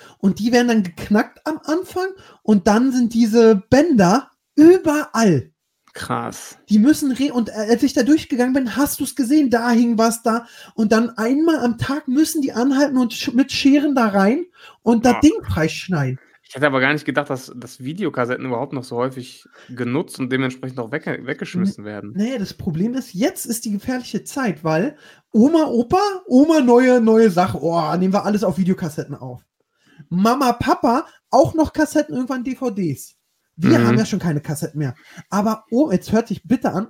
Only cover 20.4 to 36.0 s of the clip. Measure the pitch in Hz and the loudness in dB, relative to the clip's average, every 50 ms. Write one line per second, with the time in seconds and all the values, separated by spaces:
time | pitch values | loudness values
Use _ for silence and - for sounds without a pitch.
20.4 | 131 127 127 - - 131 127 127 117 110 143 147 - 185 143 - - 127 151 - | -2 -4 -6 -8 -12 -12 -10 -10 -10 -8 -10 -10 -8 -8 -10 -8 -10 -10 -10 -10
21.4 | 190 - - 180 185 196 - - 101 104 107 101 104 104 113 185 208 240 269 233 | -10 -8 -6 -4 -4 -4 -4 -6 -10 -14 -14 -12 -14 -12 -8 -6 -6 -6 -6 -6
22.4 | 190 - - - - 196 151 160 190 240 247 262 247 - - 175 240 370 370 - | -8 -10 -10 -10 -10 -8 -6 -4 -4 -4 -4 -6 -10 -10 -6 -4 -4 -4 -4 -6
23.4 | - 233 226 - - 226 202 202 - - 254 254 240 - - 190 - - - 285 | -8 -10 -8 -8 -8 -8 -8 -8 -6 -8 -8 -8 -8 -10 -10 -10 -10 -10 -8 -6
24.4 | 262 214 156 147 - 160 156 160 202 294 - - - - - _ _ _ - 220 | -6 -6 -6 -4 -4 -2 -2 -2 -2 -4 -6 -10 -18 -20 -20 _ _ _ 2 4
25.4 | 233 294 339 320 311 262 240 226 240 233 - 370 403 403 392 370 - - 247 254 | 4 4 4 2 2 2 0 -2 0 0 0 0 0 0 -4 -6 -4 2 4 4
26.4 | 294 320 320 311 254 240 240 247 262 254 254 247 220 220 220 226 226 220 170 180 | 6 6 4 4 4 6 6 6 6 6 4 4 4 4 6 6 6 4 4 2
27.4 | 180 - - 147 - 165 165 170 156 151 160 175 185 190 190 202 151 196 208 208 | 0 0 -2 -4 -4 -2 -2 0 0 0 0 0 0 0 0 0 0 0 -2 0
28.4 | 214 190 - 190 185 180 185 - 185 156 - - 135 139 139 - 127 131 123 - | 0 -2 -2 0 0 0 0 -2 -4 -6 -8 -8 -10 -10 -12 -14 -14 -14 -16 -16
29.4 | - _ _ _ _ _ _ _ _ _ _ - - _ 170 180 196 226 247 285 | -20 _ _ _ _ _ _ _ _ _ _ -20 -12 _ -2 0 2 2 2 2
30.4 | 277 247 240 240 - 277 - 359 - 233 240 285 330 - - _ _ _ - 254 | 2 0 0 0 0 -2 0 0 2 0 0 0 -2 -6 -12 _ _ _ 2 2
31.4 | 311 - - 320 302 - - - 311 - - 311 294 - 294 254 254 240 269 254 | 2 2 2 0 -2 -2 0 -2 -2 0 0 -2 -2 -2 -4 -6 -6 -6 -6 -6
32.4 | 226 262 254 - 262 247 196 202 185 156 135 - - - _ _ _ _ _ _ | -6 -8 -8 -6 -6 -6 -4 -4 -4 -4 -4 -6 -10 -16 _ _ _ _ _ _
33.4 | _ _ _ - 160 - 233 233 233 233 240 220 220 - 220 180 - 175 151 147 | _ _ _ -2 2 2 4 4 4 4 2 2 0 0 -4 -4 -4 -4 -4 -4
34.4 | - - 151 147 170 147 - 147 151 127 123 - _ - - - - _ 185 202 | -4 -6 -8 -8 -8 -8 -6 -6 -6 -6 -6 -10 _ -20 -20 -20 -12 _ -4 -2
35.4 | 196 226 214 - - _ 226 240 302 277 185 180 | -2 -2 -4 -4 -6 _ -2 0 0 0 0 -2